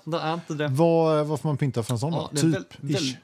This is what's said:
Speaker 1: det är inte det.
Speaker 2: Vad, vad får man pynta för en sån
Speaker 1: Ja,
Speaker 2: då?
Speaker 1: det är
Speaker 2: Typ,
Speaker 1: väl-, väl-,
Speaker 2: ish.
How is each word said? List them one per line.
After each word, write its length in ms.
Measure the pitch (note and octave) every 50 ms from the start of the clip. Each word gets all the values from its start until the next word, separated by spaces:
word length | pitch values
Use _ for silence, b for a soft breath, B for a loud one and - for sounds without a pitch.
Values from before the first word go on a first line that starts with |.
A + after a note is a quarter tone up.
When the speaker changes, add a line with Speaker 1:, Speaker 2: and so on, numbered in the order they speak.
| -
Speaker 1:
det 120 | D#3 E3 D#3+
är 160 | D3+ D#3 E3
inte 200 | E3+ D#3+ - E3
det. 140 | C#3+ D3+ C#3+
Speaker 2:
Vad, 580 | C3 C#3+ E3+ E3 E3 E3 D#3+ D#3 D#3 D3+ D3+
vad 140 | D3 D#3 -
får 80 | - D#3
man 80 | C#3+
pynta 260 | - D3+ C3+ - A#2+
för 100 | A2 -
en 60 | B2 G#2+
sån 140 | C3+ D#3+
Speaker 1:
Ja, 180 | E3+ - - -
Speaker 2:
då? 80 | - D3
Speaker 1:
det 160 | D#3 E3 D#3+
är 40 | F#3
Speaker 2:
Typ, 120 | - - - -
Speaker 1:
väl-, 120 | C#3+ C#3
väl-, 100 | D3 B2+
Speaker 2:
ish. 140 | C#3 C3 B2+ -